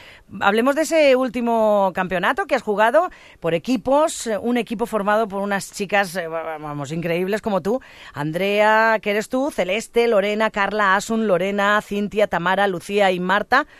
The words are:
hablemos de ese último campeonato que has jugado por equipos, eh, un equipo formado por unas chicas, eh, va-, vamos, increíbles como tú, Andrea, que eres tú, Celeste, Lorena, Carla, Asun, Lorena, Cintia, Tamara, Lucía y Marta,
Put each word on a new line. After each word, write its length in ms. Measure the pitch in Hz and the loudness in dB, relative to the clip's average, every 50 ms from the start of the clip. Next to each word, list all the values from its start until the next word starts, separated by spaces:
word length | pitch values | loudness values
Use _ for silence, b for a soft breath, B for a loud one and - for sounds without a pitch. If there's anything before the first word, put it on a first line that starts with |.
| B B B B B - - 196 | B B B B B -16 -8 -2
hablemos 340 | - 196 202 220 226 269 285 | 0 2 2 2 2 2 2
de 80 | 285 320 | 0 0
ese 320 | - 320 320 302 277 262 | 0 2 4 6 6 4
último 760 | 254 262 254 185 254 233 233 233 226 220 214 208 202 196 190 170 | 4 2 -2 -2 -4 -2 0 0 2 2 2 4 2 2 0 0
campeonato 500 | 190 185 175 185 175 180 214 - - 392 | -2 -4 -2 -2 -2 0 -2 -2 -2 -2
que 80 | 285 294 | -2 -2
has 80 | 233 | -2
jugado 480 | - 214 208 196 214 226 240 311 359 359 B B B B B B | -2 -2 0 2 2 4 4 2 2 0 B B B B B B
por 160 | - 165 160 | -4 -2 -2
equipos, 720 | 170 - - 262 226 - 254 269 285 311 330 - - - | -2 -2 -2 -4 -2 0 0 2 2 2 0 -2 -6 -6
eh, 100 | 233 214 | -6 -6
un 200 | 190 - 233 240 | -4 -2 -2 -2
equipo 280 | 240 226 - 240 190 240 | -2 -2 -4 -4 -6 -6
formado 420 | 226 220 214 196 202 208 214 226 | -4 -2 -2 0 2 2 0 0
por 140 | 208 185 196 | -2 -4 -6
unas 300 | 196 202 202 196 - - | -4 -2 -4 -4 -6 -8
chicas, 440 | - - 208 165 208 202 202 180 160 | -8 -8 -6 -2 0 0 0 0 -4
eh, 120 | 190 170 | -8 -8
va-, 320 | 160 160 165 160 160 160 151 | -6 -6 -6 -6 -8 -8 -10
vamos, 320 | 151 151 147 147 143 127 | -8 -8 -8 -8 -6 -6
increíbles 500 | 160 170 165 160 170 175 185 185 208 214 | -6 -6 -4 -2 -2 -2 -2 -2 -2 -4
como 200 | - 226 202 185 | -2 -2 -2 -2
tú, 200 | 143 196 226 262 B B B B B B B | -2 -2 -4 -4 B B B B B B B
Andrea, 880 | 139 147 156 156 175 190 202 202 208 208 214 220 220 220 226 220 214 | -6 -6 -4 -4 -2 -2 0 2 2 4 4 4 4 4 4 2 0
que 80 | - 214 | 0 -2
eres 200 | 202 214 208 - | -2 -2 -2 -2
tú, 200 | - 262 269 302 | -2 -2 -2 -2
Celeste, 580 | - - 190 180 190 220 220 - - 233 233 | -2 -2 -2 -2 -2 -4 -4 -2 0 0 2
Lorena, 440 | 233 226 196 190 208 208 214 220 220 | 4 2 2 2 0 0 0 0 0
Carla, 440 | - 214 196 196 202 214 208 190 190 | 0 0 -2 -2 0 0 2 2 2
Asun, 300 | 202 - - 226 226 226 | 2 0 -2 -2 -2 0
Lorena, 560 | 208 185 170 185 196 202 202 196 202 208 214 | 2 2 2 0 0 0 0 2 2 2 2
Cintia, 460 | - - 202 202 208 196 - 208 208 | 0 -2 -4 -4 -4 -2 0 0 0
Tamara, 400 | 202 - 170 165 175 190 190 202 | 0 0 -2 0 0 2 2 2
Lucía 440 | 202 185 170 - - 202 202 196 190 | 0 0 -4 -6 -2 0 2 2 2
y 80 | 190 175 | 2 0
Marta, 460 | 180 185 190 208 202 - - 262 302 B B B | 0 0 0 0 0 2 2 2 2 B B B